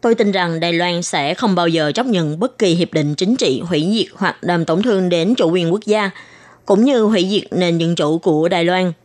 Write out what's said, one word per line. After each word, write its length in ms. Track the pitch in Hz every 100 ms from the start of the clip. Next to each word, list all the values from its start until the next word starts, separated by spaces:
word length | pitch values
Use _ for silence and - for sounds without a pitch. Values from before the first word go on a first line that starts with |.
tôi 140 | 240
tin 180 | 226 208
rằng 280 | 190 175 165
Đài 120 | 170
Loan 300 | 170 175 175
sẽ 320 | 175 165 143
không 200 | 180 240
bao 140 | 180 170
giờ 240 | 165 151
chấp 140 | 147 262
nhận 340 | 196 156 156
bất 180 | 240 -
kỳ 160 | 202
hiệp 180 | 170 170
định 220 | 160 151
chính 220 | 147 185 254
trị 260 | 196 131 170
hủy 200 | 160 160 220
diệt 100 | - -
hoặc 200 | 185 -
làm 240 | 170 175
tổn 180 | 160 165
thương 260 | 240 196 185
đến 260 | 175 170
chủ 160 | 247 170
quyền 220 | 180 170
quốc 100 | 190 214
gia, 240 | 208 202 - - - - - -
cũng 180 | 180
như 180 | 247 262
hủy 260 | 214 220 185
diệt 280 | 202 - 156
nền 200 | 175 170
dân 160 | 165
chủ 240 | 170 151 165
của 300 | 175 151 165
Đài 160 | 175
Loan. 280 | 170 185 185 165